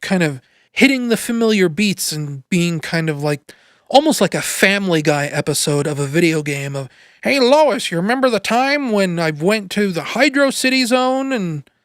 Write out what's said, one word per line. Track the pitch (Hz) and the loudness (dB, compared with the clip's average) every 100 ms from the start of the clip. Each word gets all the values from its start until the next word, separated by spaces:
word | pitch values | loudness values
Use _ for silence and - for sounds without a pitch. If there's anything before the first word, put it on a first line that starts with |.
kind | - 190 | -2 0
of | 165 135 _ _ _ | 0 -4 _ _ _
hitting | - 269 269 247 | 2 2 4 0
the | 226 | -2
familiar | - 233 226 214 185 | 0 0 2 4 2
beats | 151 208 185 - | 2 -2 -2 -4
and | 156 147 139 - | -6 -8 -10 -4
being | 185 175 165 | 0 0 -2
kind | - 170 160 | -4 -4 -2
of | 147 | -2
like, | 147 147 _ - _ _ _ | -2 -4 _ -20 _ _ _
almost | 262 311 254 | 4 4 2
like | 190 160 | 2 0
a | |
Family | - - 196 202 196 165 | -6 0 2 2 2 0
Guy | 151 147 143 | 2 0 0
episode | 147 147 147 - 147 143 | -4 -2 -2 0 0 -2
of | 143 | -2
a | 143 | -2
video | 147 175 160 | 0 2 0
game | 151 143 139 139 | -4 -6 -6 -8
of, | 135 _ - _ | -10 _ -20 _
Hey, | - 277 | -2 2
Lois, | 247 294 302 220 - | 4 4 4 2 -4
you | 170 | -4
remember | 185 254 262 | -2 0 2
the | 220 | 0
time | - 226 269 285 269 | 0 0 0 0 0
when | 214 190 170 | 0 0 0
I | 165 | -2
went | 151 160 220 190 | -2 0 -2 -2
to | 202 208 | -2 -2
the | 165 | -2
Hydro | 143 214 285 269 277 | -6 0 2 4 0
City | 240 254 254 254 | 2 0 0 2
Zone | 254 254 262 269 | 2 2 0 -2
and | 262 185 151 - _ | -4 -4 -6 -10 _